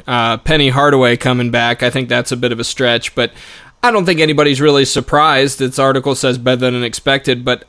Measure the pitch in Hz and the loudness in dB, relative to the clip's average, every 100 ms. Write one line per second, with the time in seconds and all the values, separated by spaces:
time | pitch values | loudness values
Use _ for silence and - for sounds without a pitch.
0 | - 123 117 110 - 156 139 131 143 139 | -4 -2 0 -2 0 0 2 2 2 4
1 | 123 120 131 123 123 117 117 120 123 135 | 2 2 0 -2 -2 0 0 0 -2 -2
2 | 123 120 120 123 123 117 - - 123 117 | -2 -4 -4 -4 -4 -4 -6 -2 0 0
3 | - - 117 - - - - _ - 214 | -2 -4 -6 -6 -20 -20 -20 _ 0 2
4 | 180 160 156 147 147 135 151 143 135 139 | 0 0 2 2 2 2 2 4 2 -2
5 | 131 147 156 135 139 - 131 135 135 135 | 0 2 4 4 0 -2 -4 0 0 0
6 | 139 131 135 127 123 127 127 123 120 - | -2 -2 -2 -2 0 0 0 -2 -4 -4
7 | 143 135 139 123 123 123 | -2 -2 0 -2 -2 -4